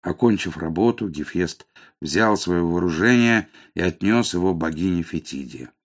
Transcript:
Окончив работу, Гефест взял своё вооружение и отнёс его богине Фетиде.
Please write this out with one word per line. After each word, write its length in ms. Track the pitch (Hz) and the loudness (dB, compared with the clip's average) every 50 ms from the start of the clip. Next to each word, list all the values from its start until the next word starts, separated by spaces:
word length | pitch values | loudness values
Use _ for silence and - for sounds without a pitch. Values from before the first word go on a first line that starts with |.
Окончив 560 | - 95 82 - 120 117 107 95 - 92 80 | -6 -6 -2 2 2 2 2 2 -2 -8 -8
работу, 520 | 65 71 80 80 85 107 120 120 - 113 95 | -6 -6 -6 -2 2 2 2 2 0 -6 -8
Гефест 580 | 78 76 73 - - 87 90 82 - _ - _ _ - - - _ _ | -6 -8 -10 -6 -2 -2 -2 -2 -4 _ -20 _ _ -20 -20 -20 _ _
взял 360 | - 76 73 98 113 110 104 | -10 -4 0 2 2 2 2
своё 280 | 92 - 90 90 87 85 | 0 0 0 0 0 2
вооружение 800 | 85 85 87 90 90 80 78 98 120 123 120 117 117 117 110 101 - _ - - _ _ | 2 0 0 0 0 0 2 4 4 6 6 4 4 2 2 0 -4 _ -20 -20 _ _
и 60 | - | -2
отнёс 520 | 85 90 82 _ 95 101 110 - 80 - - | -2 -2 -2 _ 0 2 2 2 2 0 -2
его 200 | 90 90 95 90 | 0 0 0 0
богине 500 | 82 82 80 78 78 90 95 90 87 82 | 0 -2 -4 -2 -2 -2 0 0 0 -2
Фетиде. 680 | - - 82 - - - 69 67 60 57 58 62 - _ _ | -4 -6 -8 -8 -8 -10 -10 -10 -12 -14 -16 -16 -16 _ _